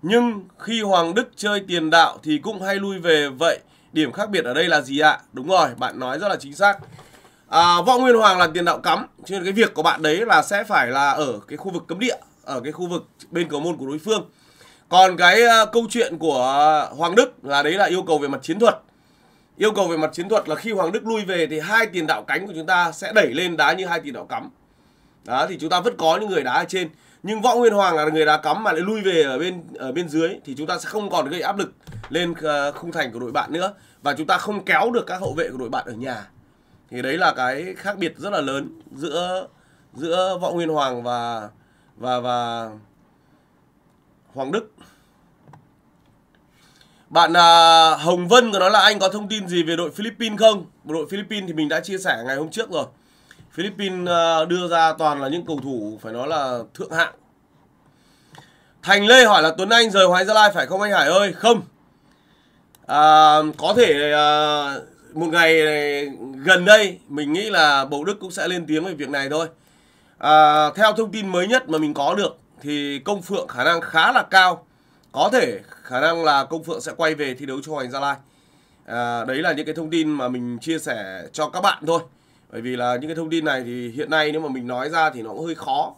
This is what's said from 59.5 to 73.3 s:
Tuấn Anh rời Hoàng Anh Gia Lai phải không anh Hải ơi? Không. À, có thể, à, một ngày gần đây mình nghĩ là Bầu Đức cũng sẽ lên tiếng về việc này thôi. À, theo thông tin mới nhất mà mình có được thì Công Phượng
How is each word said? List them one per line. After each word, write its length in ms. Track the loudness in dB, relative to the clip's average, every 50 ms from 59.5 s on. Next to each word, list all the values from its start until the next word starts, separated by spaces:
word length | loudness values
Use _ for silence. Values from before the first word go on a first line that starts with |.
| 0 0
Tuấn 100 | -2 2
Anh 220 | 4 4 4 4
rời 160 | 4 6 6
Hoàng 140 | 6 6 2
Anh 60 | 2
Gia 80 | 2 4
Lai 160 | 6 6 6 4
phải 120 | 2 -4
không 140 | -2 -2 -4
anh 120 | -2 0 2
Hải 160 | 2 2 4
ơi? 240 | 4 2 2 2 -4
Không. 300 | 0 2 2 2 2 0 -10 _ _ _ _ _ _ _ _ _ _ _ _ _ _ _ _ _ _ _ _ _ _ _
À, 500 | -2 2 4 6 8 8 10 8 8 8 6 2 0 -4 -4
có 160 | -2 0 4
thể, 360 | 4 6 4 4 2 2 0 2
à, 140 | 2 4 4 4 2 2 2 0 -2 -2 -4 -6 -8 -12 -16 _ _ _ -16 -8
một 120 | -6 -4
ngày 360 | -2 2 4 4 6 6 4 4 2 0 0 -2 -2 -4 -4 -6 -8 -10 -12 -14 -14 -14
gần 280 | -8 4 4 4 4 8
đây 340 | 8 8 8 8 4 -4 -8 _ _
mình 240 | -8 -6 -4 -2 -2
nghĩ 180 | -2 -2 0
là 340 | 2 4 4 4 4 2 0
Bầu 200 | -2 -6 -6 -6
Đức 160 | -6 -8 -8
cũng 100 | -10 -14
sẽ 180 | -8 -6 -4 -4
lên 180 | -4 -4 -4
tiếng 180 | -2 -4 -2 -2
về 100 | -4 -8
việc 140 | -8 -8 -6
này 200 | -4 -4 -4 -2
thôi. 200 | -2 -4 -4 -4 -8 _ _ _ _ _ _ _ _ _ _ _ _ _
À, 520 | 2 4 8 8 8 8 6 4 2 2
theo 220 | 2 2 2 2 2
thông 200 | 2 -4 -4 -4
tin 160 | -8 -8 -4
mới 180 | -2 -2 0
nhất 220 | 2 0 0 0 0
mà 100 | -2 -2
mình 160 | -2 -2 -2
có 200 | -2 -2 -2 0
được 240 | 0 -2 -4 -4 _ _ _ _ _
thì 380 | -10 -8 -6 -6 -6 -6 -8 -8
Công 240 | -6 -6 -6 -6 -6
Phượng 260 | -6